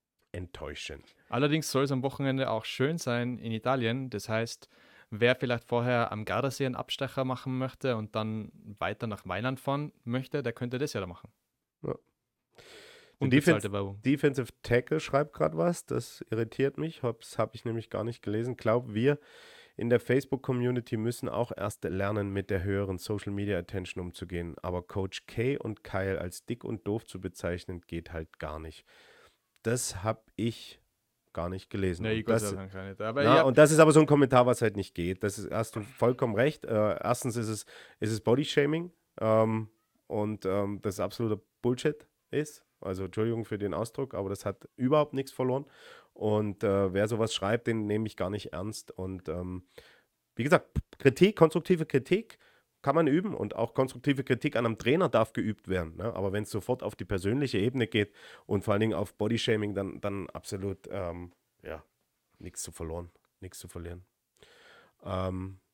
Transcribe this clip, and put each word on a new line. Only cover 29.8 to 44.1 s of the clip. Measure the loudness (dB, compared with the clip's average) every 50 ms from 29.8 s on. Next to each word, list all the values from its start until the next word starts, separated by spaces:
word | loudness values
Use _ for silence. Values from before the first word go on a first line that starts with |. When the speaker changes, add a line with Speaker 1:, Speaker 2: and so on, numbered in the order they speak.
| -2 -4 -6 -4 -2
Speaker 1:
hab | -2 -2 -4 _ _ _ -4
ich | -2 -2 -4 -6 -10 -18 -20 -20 _ _ _ _ _ _ _ _ _ _ -8
gar | -6 -6 -4
nicht | -6 -8 -10 -8
gelesen. | -4 0 0 0 0 0 -2
Speaker 2:
Nee, | -2
Speaker 1:
Und | -2 0
Speaker 2:
ich | 2
Gott | 2 2
Speaker 1:
das | 2 2 0
Speaker 2:
sei | -4
Dank | -6 -8 -10 -12
auch | -12 -12
nicht. | -10 -10 -6
Aber | -6 -4 0 2 4
Speaker 1:
na, | 6 8 8
Speaker 2:
ja. | 6
Speaker 1:
und | 8 8 10
das | 10 10
ist | 10 10
aber | 10 10
so | 10 8
ein | 8
Kommentar, | 8 8 6 6 8 8 8 6
was | 6 4 2
halt | 2 0 0 -2
nicht | -4 -6 -4
geht. | -4 -2 -2 -2 -2 -2
Das | -4 -4 -4
ist, | -6 -4
hast | -4 -4 -4 -4 -6
du | -8
vollkommen | -8 -10 -4 0 2 2 2 2 0 0 2
recht. | 2 2 2 0 -2 -4
Äh, | -2 0 2 2 2 0 0
erstens | 0 -2 -2 -2 -2 -4 -4
ist | -2 -2 -4
es, | -4 -6 -8 -12 -18 -20 -20 -20 -10 -4
ist | -2 -2
es | -2 0
Body-Shaming, | 2 4 4 4 2 2 0 2 2 2 0 -2 -4 -8 -12 _ _ _ _ -4
ähm, | 0 4 4 4 4 4 2 0 -2 -6 _ _ _ _ _ _ _ -6
und, | -2 -2 -2 -2 -4 -4 -2
ähm, | -2 0 0 0 -2 -4 -4
das | -4 -4 -4
ist | -2
absoluter | -4 -4 -2 -2 -2 0 -2 -2 -4 _ _ _
Bullshit | -2 0 0 0 0 -2 -2 -4 -8 _ _ _ _ _
ist. | -4 -4 -4 -4 -8 -16 _ _ _ _
Also | -8 -6 -6 -4 -6
Entschuldigung | -6 -2 -2 0 0 0 -2 -4
für | -4 -4 -4
den | -2 -2 -2
Ausdruck, | -2 -4 -4 -4 -6 -6 -6